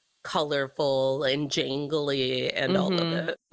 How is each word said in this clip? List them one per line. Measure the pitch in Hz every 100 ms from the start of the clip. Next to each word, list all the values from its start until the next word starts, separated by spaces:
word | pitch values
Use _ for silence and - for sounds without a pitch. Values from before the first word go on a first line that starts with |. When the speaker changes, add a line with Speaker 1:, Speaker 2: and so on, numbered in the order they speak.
| _ _
Speaker 1:
colorful | - 185 147 143 135 - 143 135 135 135
and | 135 143 143
jangly | 165 131 139 143 156 143 139 127 127 127 -
and | 135 190
all | 185
of | 175
Speaker 2:
Mm-hmm. | 170 170 160
Speaker 1:
it. | - _